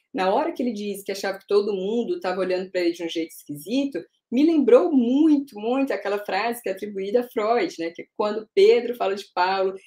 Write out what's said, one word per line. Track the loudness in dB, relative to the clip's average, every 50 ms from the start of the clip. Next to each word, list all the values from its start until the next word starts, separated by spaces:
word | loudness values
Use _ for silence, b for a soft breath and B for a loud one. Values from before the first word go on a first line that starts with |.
| b b -6
Na | -2 0 0
hora | 0 0 -2 -2
que | -4 -4
ele | -4 -4 -4
diz | -4 -6 -8 -8 -8 -8
que | -8
achava | -8 -6 -6 -6 -6 -8
que | -4
todo | 0 2 2 2 0 -2
mundo | -2 -2 -2 -2 -2 -2 -2 -4 -4
tava | -4 -4 -2 -2
olhando | -2 -2 -2 -2 -4 -4
pra | -4 -2
ele | 0 0
de | -2 -2 -6
um | -6
jeito | -4 -6 -6 -6
esquisito, | -10 -16 -16 -14 -14 -14 -8 -4 -2 -2 -2 -2 -6 -10 -12 -14 _ _ _ _
me | 2 2 4
lembrou | 4 4 4 6 8 6 6 6 4
muito, | 2 2 2 4 4 4 6 6 4 4 2 -4 -10 -8
muito | -4 -2 -2 0 0 -2
aquela | -2 -4 -2 -4 -4 -4 -4
frase | -4 -4 -2 -2 -4 -6 -6
que | -6 -8
é |
atribuída | -6 -6 -8 -10 -8 -8 -4 -2 0 -2
a | -2 -2
Freud, | -4 -2 0 0 0 0 0 -2 -4 -8
né? | -10 -10
Que | -10 -12 -16
é | -12 _
quando | -4 -4 -4 -4 -6 -10 -2 _
Pedro | 6 6 6 6 4 2 -2 -4
fala | -4 -4 -4 -4
de | -6 -8 -6 _
Paulo, | -2 0 0 0 0 -2 -2 -4 -6 B